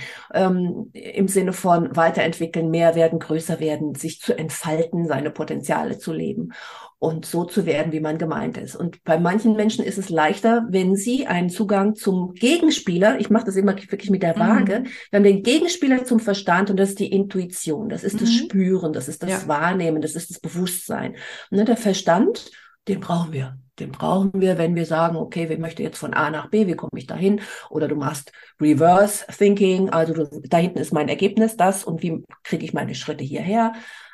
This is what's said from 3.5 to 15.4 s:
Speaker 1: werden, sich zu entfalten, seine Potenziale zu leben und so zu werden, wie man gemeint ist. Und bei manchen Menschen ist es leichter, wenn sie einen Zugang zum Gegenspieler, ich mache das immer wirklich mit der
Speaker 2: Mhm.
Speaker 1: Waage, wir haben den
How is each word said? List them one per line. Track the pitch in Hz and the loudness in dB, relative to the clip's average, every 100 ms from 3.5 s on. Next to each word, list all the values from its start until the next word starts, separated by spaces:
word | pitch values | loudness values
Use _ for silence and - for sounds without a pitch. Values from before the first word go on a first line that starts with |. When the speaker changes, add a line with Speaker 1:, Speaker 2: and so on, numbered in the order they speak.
| 160 | -4
Speaker 1:
werden, | 156 151 151 | -2 -2 -4
sich | 139 160 - | -6 -10 -6
zu | - - | -4 -4
entfalten, | 160 - 170 160 165 175 165 | -4 -6 -4 -2 -2 -2 -2
seine | 139 147 | -2 -4
Potenziale | - 156 151 139 156 151 - | -6 -6 -6 -2 -2 -2 -6
zu | - | -6
leben | 160 - - 170 - - - - - | -6 -4 -6 -8 -12 -18 -18 -20 -4
und | 160 160 - | -4 -4 -4
so | 170 | -4
zu | 175 - 165 | -2 -2 0
werden, | 120 170 | 0 0
wie | 156 | -2
man | 156 160 | -4 -4
gemeint | 165 147 156 - | -4 -4 -6 -8
ist. | 131 - | -12 -8
Und | 170 - | -8 -6
bei | - 160 | 0 2
manchen | 175 202 220 | 2 2 2
Menschen | 214 208 - | 2 2 0
ist | - 196 | -2 -4
es | 190 | -2
leichter, | 165 151 - 226 233 226 | 2 2 2 2 2 2
wenn | 185 185 196 | 2 2 2
sie | 240 262 277 | 0 -2 0
einen | 180 175 | 0 0
Zugang | 175 208 196 202 | 0 0 2 2
zum | 214 - 185 180 | 0 0 0 -2
Gegenspieler, | - 240 339 320 - - 175 208 262 | 0 2 4 4 2 0 2 4 4
ich | - | 2
mache | 214 202 | 2 2
das | 190 | 2
immer | 196 190 | 2 0
wirklich | - 196 - | -6 -6 0
mit | 185 | 0
der | 175 185 | 2 2
Speaker 2:
Mhm. | |
Speaker 1:
Waage, | 214 220 196 208 262 - - | 4 4 4 0 -4 -10 0
wir | 202 | 6
haben | |
den | 202 196 | 6 6